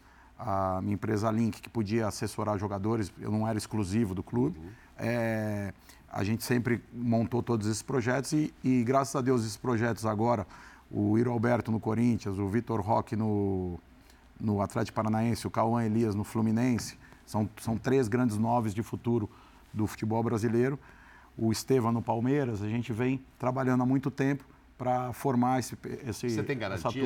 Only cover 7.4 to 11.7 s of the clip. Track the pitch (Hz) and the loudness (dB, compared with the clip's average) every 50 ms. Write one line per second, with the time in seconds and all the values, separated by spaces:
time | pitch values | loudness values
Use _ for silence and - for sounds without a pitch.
7.4 | 110 - 120 110 104 107 110 - - - 139 135 107 123 127 139 131 - 156 151 | 0 0 0 0 0 0 -2 -2 -4 -2 -2 0 2 2 0 0 0 0 0 0
8.4 | 151 156 - - - 131 131 127 117 113 135 135 135 - - 143 123 131 131 123 | 0 0 -4 -2 0 2 4 4 4 4 4 2 2 2 -2 0 2 2 2 2
9.4 | 110 110 107 - - 123 120 107 117 120 113 - 110 110 107 101 110 120 120 107 | 2 -2 -4 -4 -2 0 0 2 2 0 0 0 -2 -2 0 2 2 2 2 0
10.4 | 92 - - - - - - - - - - 110 104 104 107 113 120 123 120 117 | 0 -6 -10 -20 -20 -20 -20 -20 -16 -6 -2 0 2 4 4 4 4 2 2 2
11.4 | 107 120 120 110 - 110 | 4 4 4 4 2 0